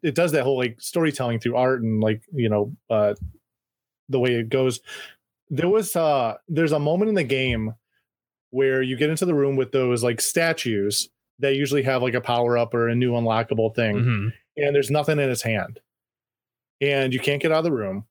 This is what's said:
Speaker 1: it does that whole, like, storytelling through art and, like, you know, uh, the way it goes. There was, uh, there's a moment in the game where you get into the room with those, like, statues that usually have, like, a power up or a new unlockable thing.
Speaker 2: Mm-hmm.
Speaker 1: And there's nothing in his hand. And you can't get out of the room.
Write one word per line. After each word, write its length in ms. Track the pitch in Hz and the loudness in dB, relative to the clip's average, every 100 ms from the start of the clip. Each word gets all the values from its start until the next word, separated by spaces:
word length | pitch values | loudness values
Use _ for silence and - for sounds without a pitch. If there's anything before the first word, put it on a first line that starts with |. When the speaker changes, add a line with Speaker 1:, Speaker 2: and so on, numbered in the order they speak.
Speaker 1:
it 100 | 165 143 | -2 0
does 160 | 175 | 2
that 100 | 147 | 2
whole, 140 | 127 131 | 2 0
like, 220 | 123 113 | -2 -4
storytelling 600 | - 175 160 139 123 117 | -6 -2 0 0 -4 -2
through 160 | 120 120 | -2 2
art 240 | 127 131 | 2 2
and, 180 | 113 107 | 0 0
like, 220 | 107 110 _ | 0 0 _
you 140 | 143 117 | -2 0
know, 260 | 104 104 143 _ | 2 0 -6 _
uh, 260 | 110 104 104 - - _ _ _ _ _ _ _ | 0 2 -2 -10 -14 _ _ _ _ _ _ _
the 120 | 135 | 0
way 160 | 127 120 | 0 0
it 120 | 113 | 0
goes. 300 | 131 131 120 - - - _ _ _ _ | 0 0 -2 -12 -18 -18 _ _ _ _
There 180 | 139 170 | -2 2
was, 260 | 214 190 175 | 0 0 0
uh, 400 | 160 143 117 104 - | 2 2 0 -4 -6
there's 240 | 156 160 | 0 2
a 80 | 151 | 2
moment 300 | 147 175 214 | 0 0 0
in 60 | 202 | 0
the 80 | 135 | 0
game 480 | 135 131 117 110 110 _ _ _ _ _ _ _ | 0 0 -2 -4 -8 _ _ _ _ _ _ _
where 300 | 127 135 131 | 0 2 2
you 140 | 131 131 | -2 0
get 140 | 151 | 0
into 160 | 156 180 | 0 0
the 100 | 151 | 2
room 200 | 139 135 | 2 0
with 140 | 123 | 0
those, 300 | 135 127 120 | 0 2 2
like, 180 | 120 117 | 0 0
statues 880 | - - 165 165 120 107 101 104 - _ _ _ | -2 0 0 0 -2 0 0 -2 -6 _ _ _
that 160 | 139 139 | 0 0
usually 280 | 143 143 | 0 0
have, 180 | 131 131 | 0 0
like, 100 | 123 | 0
a 80 | 123 | -2
power 360 | - 120 120 120 | -2 0 2 2
up 160 | 117 | 2
or 140 | 120 117 | 0 0
a 80 | 117 | 2
new 160 | 123 | 0
unlockable 640 | 120 117 110 113 113 110 113 | 0 0 0 0 0 0 0
thing. 220 | 113 104 | 0 2
Speaker 2:
Mm-hmm. 300 | 120 110 104 - _ - | 0 0 -4 -8 _ -4
Speaker 1:
And 160 | 143 143 | 0 0
there's 160 | 135 | 2
nothing 280 | 147 147 151 | 0 0 0
in 80 | 135 | 0
his 140 | 120 | -2
hand. 400 | 117 110 - - _ _ _ _ _ _ _ _ _ _ | -2 -2 -4 -12 _ _ _ _ _ _ _ _ _ _
And 320 | 139 139 135 | 0 2 0
you 60 | 127 | 0
can't 220 | - 143 | -2 0
get 100 | 160 | 2
out 80 | 156 | 2
of 40 | 165 | 2
the 60 | |
room. 320 | 135 101 98 107 | -2 -4 -6 -10